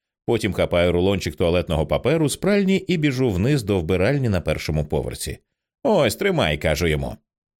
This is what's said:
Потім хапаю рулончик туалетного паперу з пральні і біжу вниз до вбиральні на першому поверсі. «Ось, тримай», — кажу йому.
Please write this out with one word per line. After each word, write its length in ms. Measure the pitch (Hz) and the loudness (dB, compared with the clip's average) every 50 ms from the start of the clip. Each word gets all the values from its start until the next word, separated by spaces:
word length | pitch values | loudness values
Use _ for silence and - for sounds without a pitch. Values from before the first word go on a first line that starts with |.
| _ _ _ _ _ | _ _ _ _ _
Потім 260 | - 120 110 - 101 | -2 0 0 0 -2
хапаю 400 | 85 - 87 78 - 87 87 90 | 0 0 0 0 2 2 2 2
рулончик 440 | 82 87 90 98 101 90 - 90 - | 2 2 2 2 0 0 -2 -6 -4
туалетного 500 | - 95 85 87 90 85 - 82 78 78 | -2 0 2 2 0 0 0 -2 -2 0
паперу 420 | 73 78 71 - 117 156 165 156 139 | 0 -2 -2 0 0 0 0 0 -2
з 80 | - | -2
пральні 400 | - - 190 208 202 196 185 190 | -2 0 0 2 2 2 2 0
і 200 | 185 - - 180 | 0 0 -2 -2
біжу 340 | 165 147 147 127 127 131 123 | 0 0 0 0 0 0 0
вниз 320 | 95 87 101 131 151 139 | 2 2 2 2 0 0
до 160 | 104 95 101 92 | 0 0 0 0
вбиральні 500 | 82 80 95 87 92 113 143 143 131 113 | 0 0 0 2 2 0 0 0 0 0
на 120 | 98 85 | -2 -2
першому 440 | 76 76 76 78 - - 76 78 76 | -2 -2 -4 -4 -4 -2 -2 -2 -2
поверсі. 540 | 73 80 71 62 60 - - - 73 67 - _ _ _ _ _ _ _ _ - | -2 -2 -4 -2 -4 -6 -8 -8 -10 -10 -12 _ _ _ _ _ _ _ _ 0
«Ось, 320 | 269 214 175 139 110 - | 2 2 4 2 2 0
тримай», — 420 | - 196 202 185 151 104 78 76 76 | 0 -2 0 0 2 2 0 0 0
кажу 240 | - 82 76 73 87 | 0 0 0 0 0
йому. 300 | 82 76 71 67 62 55 - _ _ _ _ _ _ _ | 0 0 -2 -4 -6 -10 -12 _ _ _ _ _ _ _